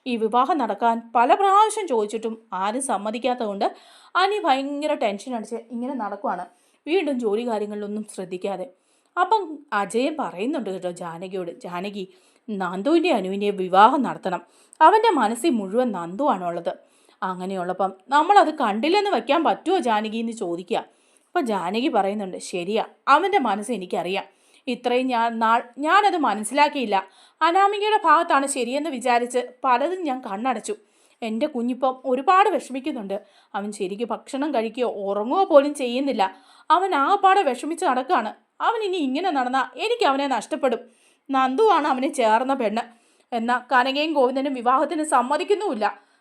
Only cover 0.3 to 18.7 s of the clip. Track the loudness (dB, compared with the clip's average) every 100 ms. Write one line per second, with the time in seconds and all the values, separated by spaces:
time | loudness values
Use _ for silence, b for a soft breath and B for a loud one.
0.3 | 2 2 0 -2 0 0 0 0 2 4
1.3 | 4 4 4 4 0 -2 -2 -2 -4 -8
2.3 | -10 _ -4 -4 -4 -4 -4 -4 -4 -2
3.3 | -2 -4 -2 -4 -4 B B B 0 0
4.3 | 0 0 0 -2 -4 -2 0 -2 -4 -8
5.3 | -10 -8 -10 -10 -10 -8 -6 -8 -6 -6
6.3 | -6 -8 _ b b -4 -2 0 -2 -2
7.3 | -2 -2 -4 -4 -8 -8 -8 -10 -12 -10
8.3 | -8 -6 -6 -10 _ _ _ _ -2 0
9.3 | 0 -2 -12 -6 -4 -2 -2 -2 -2 -6
10.3 | -6 -4 -4 -6 -6 -8 -8 -10 -12 -10
11.3 | -8 -8 -10 -10 -8 -8 -8 -12 b b
12.3 | b -10 -6 -4 -2 2 2 4 0 -2
13.3 | -2 -2 -2 2 6 8 6 -2 -4 -4
14.3 | -6 -8 b b b 8 8 6 4 2
15.3 | 0 0 0 0 0 0 -2 -6 -2 0
16.3 | 0 -2 -4 -6 -8 _ b b b -6
17.3 | -6 -6 -4 -4 -2 -2 -4 0 2 6
18.3 | 6 6 2 -2